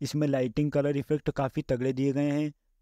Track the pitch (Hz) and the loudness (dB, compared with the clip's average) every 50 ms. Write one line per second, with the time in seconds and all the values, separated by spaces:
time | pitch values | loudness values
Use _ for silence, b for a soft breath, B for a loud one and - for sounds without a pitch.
0 | 147 127 - 151 151 143 135 131 127 123 - - 151 147 139 147 139 147 143 139 | -8 -4 0 0 2 2 2 2 0 0 0 0 0 2 2 2 2 2 0 -2
1 | - - 151 147 - 156 - - 139 127 - 151 - - 131 120 123 135 131 131 | 0 -2 -2 -2 0 -2 -2 -2 -4 -2 -2 -4 -2 0 -2 0 0 -2 0 0
2 | 135 139 131 139 143 147 143 147 151 151 147 _ _ _ _ _ | 0 0 0 0 0 0 0 0 -2 -4 -6 _ _ _ _ _